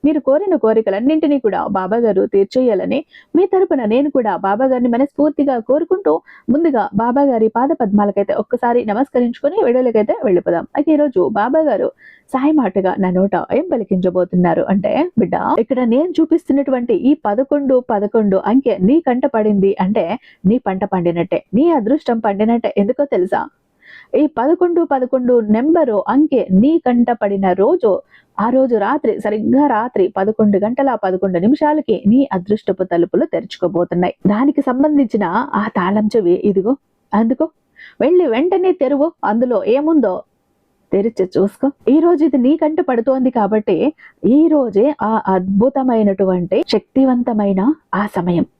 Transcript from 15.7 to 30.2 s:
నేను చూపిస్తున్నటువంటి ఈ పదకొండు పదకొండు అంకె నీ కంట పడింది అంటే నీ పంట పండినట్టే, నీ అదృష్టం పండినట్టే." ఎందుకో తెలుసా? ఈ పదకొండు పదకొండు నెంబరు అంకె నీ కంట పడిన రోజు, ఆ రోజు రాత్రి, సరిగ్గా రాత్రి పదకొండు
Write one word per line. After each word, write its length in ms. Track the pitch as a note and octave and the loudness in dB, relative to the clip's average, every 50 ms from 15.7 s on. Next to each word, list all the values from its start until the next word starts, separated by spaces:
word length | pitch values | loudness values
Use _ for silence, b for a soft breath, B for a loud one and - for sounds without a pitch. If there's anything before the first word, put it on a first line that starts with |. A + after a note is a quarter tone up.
| C4+ B3 | -2 -2
నేను 300 | B3+ A#3 A3+ C4 D#4+ F#4 | 0 0 2 0 0 0
చూపిస్తున్నటువంటి 840 | E4+ - E4 D#4+ D#4+ E4 _ - B3+ C#4 C#4 C#4 C4 B3 A#3+ A#3+ A3+ | 0 -2 0 0 0 -2 _ 0 -2 0 0 0 -2 -4 -2 -2 -2
ఈ 200 | - - C4 D4+ - _ | 0 2 0 0 0 _
పదకొండు 580 | G#3+ G#3 A3+ C4+ - D4 D4 C#4+ C4 C4 B3+ B3 - | -4 -2 -2 -2 -2 -2 -2 0 0 0 0 0 0
పదకొండు 460 | A#3 G3+ G3+ G#3 - A3+ G#3+ G3+ F#3+ | -2 -2 -2 0 0 0 0 2 0
అంకె 400 | F#3+ - - A#3 C4+ C4+ B3 G3+ G3 | 0 0 2 0 2 2 0 -2 0
నీ 160 | F3+ G3+ C#4 E4 | 2 2 2 2
కంట 260 | - C4+ B3 B3 C4 | 2 0 -2 0 -2
పడింది 500 | C#4 - A3+ G#3 G#3+ G#3 G3 F#3 G3 G3 - | -2 -2 0 0 2 2 2 2 0 0 0
అంటే 380 | F#3+ F#3 G#3+ A3 E3+ E3 G#3 B3+ b b b b - | -2 -2 0 -2 -2 -4 -6 -8 b b b b 0
నీ 120 | F#3 A3 C4 | 0 0 0
పంట 260 | _ G3+ F#3+ F#3+ G#3 | _ -4 -4 -4 -4
పండినట్టే, 600 | G3 - F3+ E3+ E3+ E3+ E3+ E3+ F#3+ - - - _ - | -4 -2 -2 -2 -2 -2 -2 -4 -2 -4 -6 -4 _ -2
నీ 100 | A3 D4+ F4 | 0 2 2
అదృష్టం 480 | E4 C#4 G3+ G#3+ C#4 D4+ - - A#3+ A3+ | 2 0 0 0 -2 -2 0 -4 -4 -2
పండినట్టే." 560 | A3 G#3+ G3+ F#3+ G#3+ A3 A#3 A#3 - G#3+ - G3+ | -2 -4 -2 0 0 0 0 0 -2 -2 -2 0
ఎందుకో 260 | G3+ G#3 C4 - C#4+ | -2 -2 0 -2 -2
తెలుసా? 380 | C#4 - F#3+ F3+ G3 - G#3+ - D4 _ _ _ _ _ B B B B B B B - | -2 0 -2 0 -2 -2 -6 -6 -10 _ _ _ _ _ B B B B B B B 0
ఈ 100 | A#3 D4+ | 0 0
పదకొండు 600 | D4 _ - A#3 C#4+ E4+ E4+ F4+ F4 F4 E4 E4+ - | 0 _ -2 0 0 0 0 0 0 0 0 0 0
పదకొండు 480 | C#4+ C4 B3+ B3+ - C4 B3 B3 B3 A#3+ | -2 -2 -2 -2 -2 -2 0 2 2 2
నెంబరు 640 | A3 G#3 G#3+ A3+ B3+ D#4 E4 F4 D#4 B3 G#3+ G3+ - - | 2 2 0 0 2 2 2 2 2 0 0 -2 -2 0
అంకె 380 | A3+ C4+ D#4 D4+ C#4+ A#3+ F#3 - | 2 2 2 2 2 -2 0 2
నీ 200 | F#3 F#3+ A3+ C#4+ D#4+ E4 | 2 2 4 4 2 2
కంట 320 | _ B3 B3 A#3+ A#3+ B3+ | _ 0 2 2 2 0
పడిన 420 | A#3+ - - G3+ G3+ G3 G3 F#3 | 0 -2 -2 -2 -2 0 0 0
రోజు, 500 | F3+ F#3 G3 B3+ F4 F4 - G#3+ F3+ F#3 b b b b b b _ - | 0 2 2 2 2 2 2 0 0 0 b b b b b b _ -4
ఆ 80 | G#3 A#3 | -2 0
రోజు 280 | A#3+ C4 C4 B3+ A#3+ | 2 0 2 2 0
రాత్రి, 440 | G#3+ G3 G#3+ C4+ D4+ - - - - | -2 0 -2 -2 -2 -2 -2 -4 -2
సరిగ్గా 460 | G#3+ G#3+ G#3+ A3 G#3+ A3 A#3+ C4+ D4 | -4 -4 -4 -2 -2 0 2 2 2
రాత్రి 460 | C#4+ A#3+ G#3+ A3+ B3+ _ - F#3 - - | 2 0 0 -2 -2 _ 0 0 0 0
పదకొండు 420 | F#3+ | -2